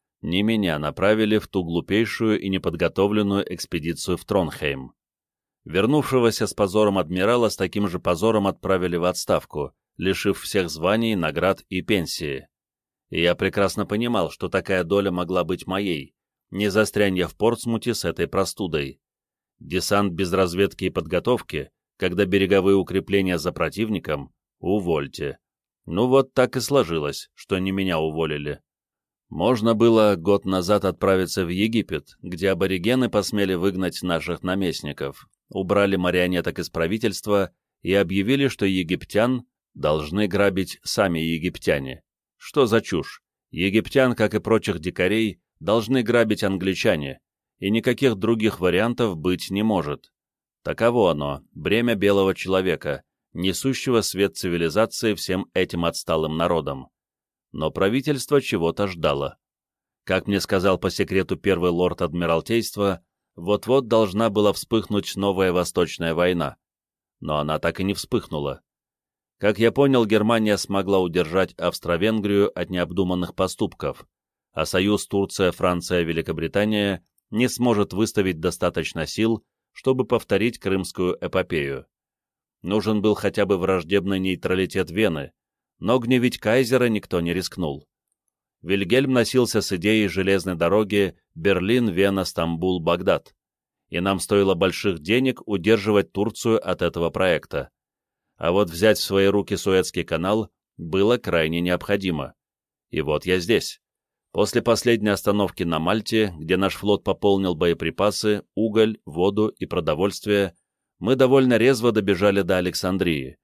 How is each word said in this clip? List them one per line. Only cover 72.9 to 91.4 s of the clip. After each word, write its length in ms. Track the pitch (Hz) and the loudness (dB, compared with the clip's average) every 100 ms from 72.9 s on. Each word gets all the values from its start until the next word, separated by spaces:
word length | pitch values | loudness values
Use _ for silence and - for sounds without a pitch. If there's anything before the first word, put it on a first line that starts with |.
| 90 92 90 87 - | 0 0 0 -2 -2
поступков, 680 | 92 - 98 - 73 - - _ _ _ _ | -2 -2 -4 -4 -8 -8 -16 _ _ _ _
а 140 | 80 78 | -6 -2
союз 420 | 95 101 104 - | 0 2 0 0
Турция, 440 | 98 98 - 92 | -2 -2 0 0
Франция, 500 | - 92 87 - 90 | 0 0 0 0 0
Великобритания 1040 | 82 82 82 80 80 98 107 104 101 92 _ _ _ | 0 -2 -4 -4 -2 0 0 0 0 -4 _ _ _
не 160 | 107 123 | -2 -2
сможет 460 | 117 123 104 98 | 0 2 2 0
выставить 460 | 92 117 - 95 80 | 0 0 0 -2 0
достаточно 640 | 87 - 90 85 78 - 76 | -4 -2 -2 -2 -6 -6 -6
сил, 380 | - 110 110 _ _ _ | -2 0 0 _ _ _
чтобы 340 | - 131 131 113 | -4 0 0 0
повторить 540 | 117 - 98 117 110 | -2 0 0 0 -2
крымскую 580 | 95 95 - - 90 - | -2 -2 -4 -4 -2 -2
эпопею. 640 | 90 95 92 82 69 67 - _ _ _ _ _ _ _ | -4 -2 -2 -4 -4 -8 -12 _ _ _ _ _ _ _
Нужен 400 | 87 104 101 107 | -2 -2 0 2
был 140 | 107 101 | 2 2
хотя 300 | 101 104 98 | 0 0 0
бы 120 | 95 | 2
враждебный 640 | 95 92 80 98 95 95 | 2 0 0 0 0 0
нейтралитет 720 | 95 90 90 92 92 98 82 | -2 -2 -2 0 -2 -2 -2
Вены – 400 | 87 104 78 67 _ _ _ _ - | 0 0 -2 -8 _ _ _ _ -6
но 180 | 92 127 | 0 0
гневить 400 | 117 127 120 - | 2 2 2 0
кайзера 500 | 107 123 120 127 120 | 0 2 2 2 2
никто 320 | 107 - 90 | -2 -2 -2
не 120 | 85 | -2
рискнул. 540 | 87 90 - 80 71 - _ _ _ _ _ _ _ | -2 -4 -6 -6 -6 -14 _ _ _ _ _ _ _
Вильгельм 520 | 85 98 90 127 135 | -2 -2 2 2 2
носился 480 | 127 113 127 117 110 | 2 2 2 2 0
с 100 | - | -2
идеей 380 | 90 101 110 101 | -2 2 2 2
железной 460 | 87 95 98 92 87 | 0 2 0 0 0
дороги 600 | 85 104 101 101 95 - _ | 2 2 2 2 0 -4 _
Берлин-Вена-Стамбул-Багдад, 2000 | 80 | -2